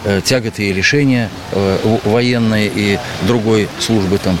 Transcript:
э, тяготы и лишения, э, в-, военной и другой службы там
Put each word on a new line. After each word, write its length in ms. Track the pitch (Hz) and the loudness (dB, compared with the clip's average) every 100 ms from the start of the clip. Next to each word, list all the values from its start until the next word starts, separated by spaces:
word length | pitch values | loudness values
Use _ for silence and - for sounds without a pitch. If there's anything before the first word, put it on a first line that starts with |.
э, 160 | 104 98 | 0 0
тяготы 420 | - 131 110 - | 0 0 -2 -4
и 80 | 101 | -2
лишения, 560 | 95 95 147 139 127 107 - - | 0 0 2 2 2 -2 -8 -6
э, 260 | 95 98 95 | -2 0 2
в-, 280 | 110 110 104 | 2 0 2
военной 600 | 113 123 120 113 107 104 | 2 2 2 2 2 0
и 240 | 92 104 101 - - | 0 0 -2 -4 -4
другой 460 | 95 120 107 110 98 - | 0 0 2 2 0 -4
службы 400 | - 113 95 98 | 0 0 2 0
там 200 | 98 87 | 0 -2